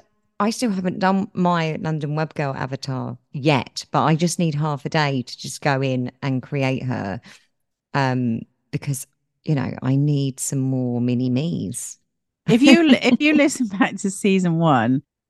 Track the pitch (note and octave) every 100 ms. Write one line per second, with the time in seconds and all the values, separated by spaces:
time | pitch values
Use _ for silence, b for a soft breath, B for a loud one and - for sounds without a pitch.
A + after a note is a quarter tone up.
0 | _ _ _ _ G#3 - A#3+ F#3+ F3+ -
1 | F#3 G3 - - F3 E3+ D#3+ D#3 D#3+ D#3
2 | D3 D3+ D#3 - C#3 C3+ C3 C3+ - B2+
3 | B2 B2+ _ C#3+ C#3+ C3 - - - C#3+
4 | C3+ D#3+ E3+ - E3 D3 D#3 C#3+ D3 D#3+
5 | C#3+ C3+ - - C#3 - D3+ C3+ C3+ B2+
6 | B2 _ C#3 C3 - C#3+ C3 C3 B2+ A2
7 | G2+ G#2+ b b b _ _ _ _ C#3+
8 | C3 B2+ B2 A#2 - _ _ D3 C#3+ C3+
9 | - _ _ _ - D#3 - - B2+ C#3
10 | D3 C#3+ C3+ C3 - C#3 C3 C3 B2 A#2+
11 | B2 B2 B2+ B2 E3 C3+ G2 - - -
12 | _ _ _ _ - A3+ C#4 E4+ D#4+ -
13 | A#3+ B3 D4+ D4+ C#4+ - G#3+ F#3+ A3 G3
14 | G3 - G3+ F#3+ F3 E3 E3 B2+ A#2 C3+
15 | _ _